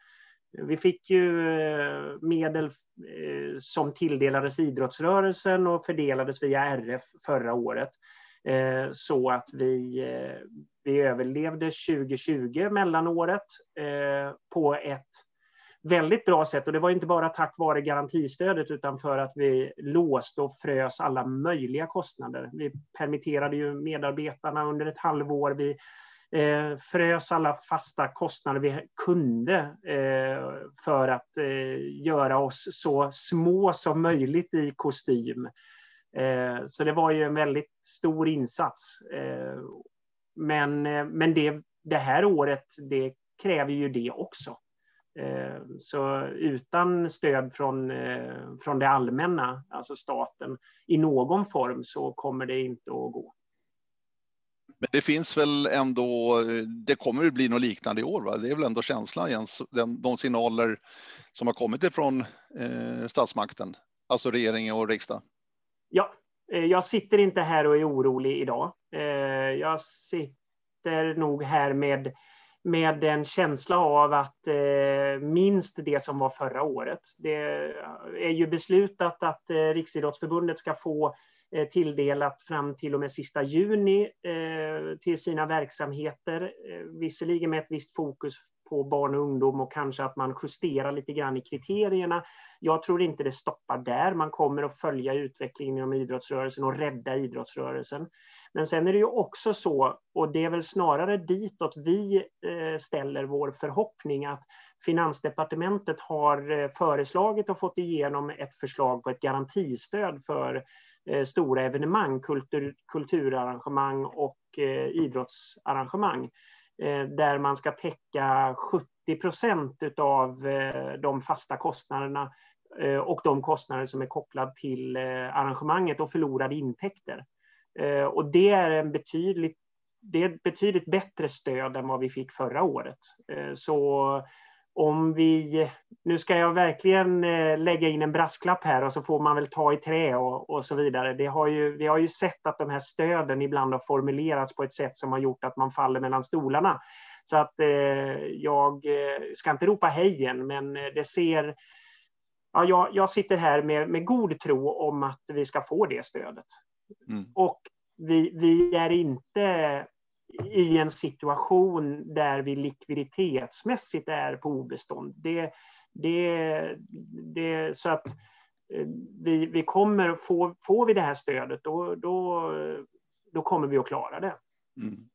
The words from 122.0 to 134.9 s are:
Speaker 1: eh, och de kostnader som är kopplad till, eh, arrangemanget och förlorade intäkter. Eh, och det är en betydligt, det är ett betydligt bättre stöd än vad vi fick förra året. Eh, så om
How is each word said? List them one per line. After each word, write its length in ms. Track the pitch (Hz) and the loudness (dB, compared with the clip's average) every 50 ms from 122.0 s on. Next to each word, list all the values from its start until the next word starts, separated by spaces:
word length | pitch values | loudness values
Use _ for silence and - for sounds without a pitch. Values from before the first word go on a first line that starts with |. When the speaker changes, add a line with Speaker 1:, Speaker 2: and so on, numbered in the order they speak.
| 139 139 139 143 143 135 - _ _ _ _ _ _ _ - - | -4 -4 -4 -4 -6 -6 -8 _ _ _ _ _ _ _ -8 -4
Speaker 1:
eh, 180 | - 139 139 139 | -2 0 0 0
och 220 | 139 - 175 - - | 0 0 -2 0 2
de 180 | 160 139 139 131 | 2 2 2 2
kostnader 420 | - 156 - - - 135 131 131 | 2 0 0 0 -4 -6 -4 -4
som 180 | 127 - 135 131 | -4 -4 -6 -6
är 40 | |
kopplad 500 | 131 - 156 131 _ - 143 139 135 135 | -6 -6 -8 -8 _ -6 -6 -4 -6 -6
till, 400 | _ - 143 131 127 127 131 127 | _ -8 -6 -6 -6 -6 -6 -6
eh, 400 | 127 131 127 127 127 127 127 - | -4 -4 -4 -4 -6 -6 -4 -2
arrangemanget 640 | 147 139 139 131 127 147 151 160 185 185 170 147 147 | -2 -2 -2 -2 -4 -2 0 0 2 2 0 0 -2
och 100 | 156 147 | -4 -2
förlorade 440 | - 170 160 143 131 131 135 131 143 | 0 0 0 0 0 0 -2 -2 -2
intäkter. 680 | 151 143 127 120 - - 196 196 _ _ - - - 139 _ _ _ _ _ _ _ _ _ - - | -4 -4 -6 -6 -6 -8 -10 -10 _ _ -14 -14 -14 -14 _ _ _ _ _ _ _ _ _ -8 -4
Eh, 260 | - 143 143 139 139 | -2 0 0 0 0
och 280 | 139 - - 160 147 143 | 0 0 -2 0 2 4
det 180 | 175 190 202 | 6 6 8
är 200 | 202 190 180 165 | 6 6 4 4
en 220 | 156 156 156 151 147 | 2 2 0 0 -4
betydligt, 640 | 151 - - - 160 170 190 196 170 165 160 160 _ _ _ _ _ _ _ _ _ - | -6 -6 -6 -6 -2 -2 -2 0 0 -2 -4 -6 _ _ _ _ _ _ _ _ _ -10
det 200 | 214 165 165 175 | -4 0 0 0
är 80 | 185 | 0
ett 120 | 165 165 - | -2 -2 -4
betydligt 440 | 180 165 - 190 208 196 180 - | -4 -2 0 2 2 2 2 0
bättre 420 | - 156 190 190 - _ - 165 143 | 0 0 0 0 -2 _ -6 -6 -4
stöd 480 | - - - 139 131 127 131 131 127 | -6 -6 -6 -4 -2 -2 -2 -4 -4
än 120 | 135 127 135 | -6 -4 -4
vad 120 | 131 131 | -2 -2
vi 80 | 131 131 | -2 -4
fick 240 | 131 135 131 131 - | -4 -6 -10 -10 -8
förra 300 | - 131 120 120 143 180 | -6 -4 -4 0 0 0
året. 360 | 175 135 127 123 131 131 - - - - _ _ - 151 | 0 0 -2 -6 -8 -12 -16 -20 -20 -20 _ _ -12 -10
Eh, 220 | 147 143 143 - | -8 -8 -8 -10
så 680 | - - - 151 147 143 143 139 139 139 135 139 139 135 - - - - - _ _ _ _ - | -8 -4 0 2 2 2 4 4 2 2 2 0 -2 -4 -8 -16 -20 -20 -20 _ _ _ _ -2
om 400 | - 156 151 | 0 2 2